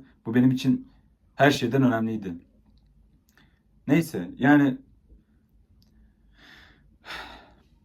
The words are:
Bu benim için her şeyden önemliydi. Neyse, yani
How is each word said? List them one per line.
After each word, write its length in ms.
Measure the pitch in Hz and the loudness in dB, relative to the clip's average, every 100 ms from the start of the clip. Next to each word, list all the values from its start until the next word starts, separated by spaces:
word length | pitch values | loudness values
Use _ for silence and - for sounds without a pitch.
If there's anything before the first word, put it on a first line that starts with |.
| - _ 113 | -16 _ -2
Bu 80 | |
benim 160 | 120 131 | 2 2
için 380 | 127 131 123 - _ _ _ _ | 2 0 -2 -6 _ _ _ _
her 160 | - 143 | 2 2
şeyden 320 | 139 120 139 | 2 -2 2
önemliydi. 520 | 127 113 113 110 95 85 - _ _ _ _ _ _ _ _ _ _ _ _ _ - | 2 0 -4 -6 -10 -14 -18 _ _ _ _ _ _ _ _ _ _ _ _ _ -2
Neyse, 420 | 160 160 95 90 - | 0 0 -8 -10 -2
yani 400 | 127 147 139 127 - _ _ - _ _ _ _ _ _ _ _ _ _ _ _ - - - _ _ _ - - - - - _ _ _ | 4 4 4 -2 -12 _ _ -20 _ _ _ _ _ _ _ _ _ _ _ _ -20 -20 -20 _ _ _ -18 -18 -18 -20 -20 _ _ _